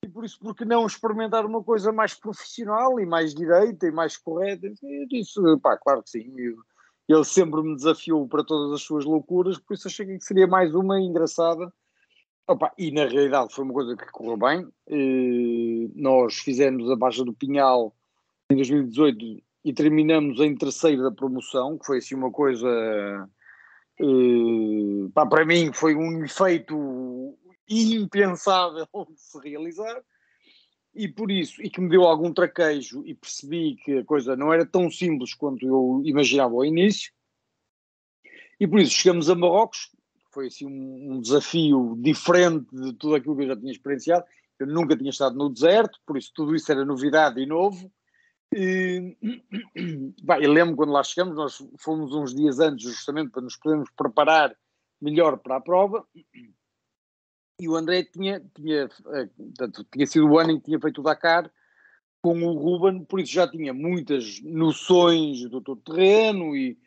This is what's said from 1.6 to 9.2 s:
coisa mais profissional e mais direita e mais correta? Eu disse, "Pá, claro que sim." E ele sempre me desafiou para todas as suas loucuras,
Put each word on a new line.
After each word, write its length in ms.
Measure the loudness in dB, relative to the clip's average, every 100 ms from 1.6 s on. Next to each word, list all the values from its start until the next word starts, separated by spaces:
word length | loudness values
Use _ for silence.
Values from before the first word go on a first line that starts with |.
coisa 300 | -2 0 0
mais 220 | 0 -2
profissional 840 | -2 -12 -12 -16 -12 -4 0 2 0
e 60 | 0
mais 260 | 0 0
direita 540 | -4 4 6 6 2 -2
e 60 |
mais 240 | -2 -4 -4
correta? 500 | -8 -4 -4 -4 -10
Eu 400 | -14 -14 -12 -8
disse, 340 | -6 -6 0 4 4
"Pá, 160 | 2 0
claro 240 | 0 0
que 80 | -2
sim." 240 | -12 -12 -10
E 200 | -10 -10 _ _ _ _ 4
ele 160 | 4
sempre 380 | 6 2 2 0
me 140 | -4 -2
desafiou 500 | 0 0 0 -2 0
para 160 | -4
todas 280 | -2 -4 -2
as 100 | -6
suas 220 | -6 -6
loucuras, 520 | 0 -2